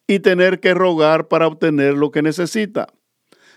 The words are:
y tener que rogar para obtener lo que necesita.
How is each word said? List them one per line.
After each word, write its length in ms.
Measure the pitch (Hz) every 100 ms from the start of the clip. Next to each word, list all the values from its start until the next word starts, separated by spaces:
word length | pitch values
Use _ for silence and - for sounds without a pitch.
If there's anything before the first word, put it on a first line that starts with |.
| -
y 120 | 196
tener 420 | 202 180 185 185
que 140 | 185
rogar 540 | 175 185 160 151 160 156
para 180 | 160 160
obtener 480 | 160 165 147 139
lo 160 | 143 147
que 100 | 151
necesita. 680 | 156 151 170 220 208 139 - _ _ _ _ _ _